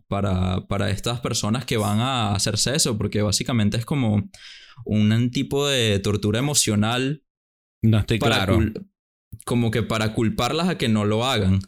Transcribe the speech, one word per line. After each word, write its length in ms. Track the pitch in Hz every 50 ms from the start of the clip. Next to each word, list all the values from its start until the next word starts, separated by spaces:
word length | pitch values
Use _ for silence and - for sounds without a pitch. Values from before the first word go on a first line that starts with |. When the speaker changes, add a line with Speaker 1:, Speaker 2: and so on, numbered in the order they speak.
| - -
Speaker 1:
para, 580 | 101 101 101 98 92 92 92 92 92 95 - -
para 220 | 104 98 101 101
estas 300 | 101 - - 120 120 120
personas 460 | - 131 120 - - 104 110 131 127
que 100 | - 131
van 240 | 110 104 101 104 110
a 340 | 117 131 135 123 110 101 101
hacerse 400 | 98 - 113 104 107 - 117 131
eso, 240 | 160 - 151 117 107
porque 240 | 104 104 - 104
básicamente 540 | 104 104 104 - - - 135 113 104 104 104
es 80 | 117 117
como 440 | - 160 143 123 110 107 104 95 - - - - - - - - - - - 117
un 440 | - 104 107 107 107 110 113 123 127
tipo 380 | 123 139 139 143 139 139 143 143
de 320 | 139 127 113 110 101 98
tortura 400 | 98 110 101 107 110 104 104 113
emocional 840 | 135 147 143 - - - 104 104 104 110 120 123 131 135 147 - _ _ _ _ _ _ _ _ _ _ _ _
Speaker 2:
No 160 | - 113 107 107
estoy 180 | 101 - 117 110
Speaker 1:
para 200 | - 117 113 104 98
Speaker 2:
claro. 100 | 92 95 101
Speaker 1:
cul-, 280 | 110 98 - - - - _ _ _ _ _ _ _ _ - - -
como 280 | - 127 120 120 113
que 120 | 107 123 101
para 300 | - 117 110 107 107 110
culparlas 560 | 127 117 110 107 - 123 123 143 160 170 190
a 80 | 165 -
que 100 | 156 120
no 160 | 110 107 104
lo 220 | 104 107 110 117
hagan, 340 | 131 131 110 98 92 98 98 95